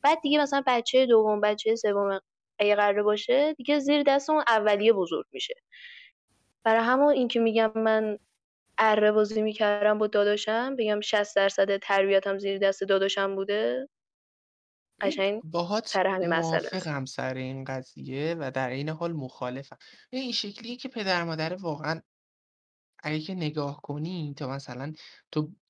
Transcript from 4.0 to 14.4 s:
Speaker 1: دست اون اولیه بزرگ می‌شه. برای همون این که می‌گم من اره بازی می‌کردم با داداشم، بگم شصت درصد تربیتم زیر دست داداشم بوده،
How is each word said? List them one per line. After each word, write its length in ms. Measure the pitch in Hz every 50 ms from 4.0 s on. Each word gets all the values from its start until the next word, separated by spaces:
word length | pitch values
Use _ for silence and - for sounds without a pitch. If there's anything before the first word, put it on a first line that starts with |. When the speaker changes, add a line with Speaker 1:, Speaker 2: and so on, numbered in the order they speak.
| 285
Speaker 1:
دست 280 | 277 269 277 277 -
اون 140 | 311 311 294 -
اولیه 440 | 233 220 208 214 208 202 208 220 226
بزرگ 340 | 196 185 175 170 151 - _ _
می‌شه. 220 | 135 - - - _ _ _ _ - - - - - - - _ _ _ _ _ _ _ _ _ _ _
برای 200 | 226 220 226 226
همون 300 | 233 254 262 285 294 294
این 140 | 277 254 233
که 120 | - 233
می‌گم 320 | 233 226 220 226 226 220 220
من 420 | 220 220 220 220 220 220 214 208 208 _ _ _ _ _ _ _ _ _ _ _ -
اره 340 | 220 220 214 214 208 208 214
بازی 300 | 214 214 202 214 220 214
می‌کردم 560 | 220 214 - 220 208 208 208 208 214 214 214
با 80 | 214
داداشم، 680 | 208 214 208 202 208 208 208 - - 214 226 240 262 269
بگم 240 | 254 226 214 208 208
شصت 360 | 208 - - 208 208 202 -
درصد 420 | - 196 196 - - 196 196 196 196
تربیتم 600 | - - 196 196 196 196 196 196 190 202 196 196
زیر 200 | 196 202 196 196
دست 260 | 202 196 190 - 196
داداشم 520 | 196 196 190 190 196 196 - 196 196 196
بوده، 520 | 196 196 202 202 208 220 233 247 254 262 285 _ _ _ _ _ _ _ _ _ _